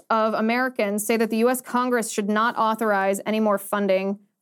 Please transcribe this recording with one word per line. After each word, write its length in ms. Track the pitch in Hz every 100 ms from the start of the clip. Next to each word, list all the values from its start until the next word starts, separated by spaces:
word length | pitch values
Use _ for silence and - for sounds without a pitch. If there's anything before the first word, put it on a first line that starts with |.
| -
of 240 | 226 220
Americans 720 | 214 220 240 262 254 202 208
say 120 | 208 226
that 120 | 226
the 80 | 226
U 120 | 233
S 100 | 254
Congress 500 | - 247 254 247 220
should 180 | - 202
not 280 | 214 233 233
authorize 640 | 220 220 226 196 190 196 -
any 140 | 214
more 180 | 214 196
funding 640 | - 208 202 190 196 202 _ _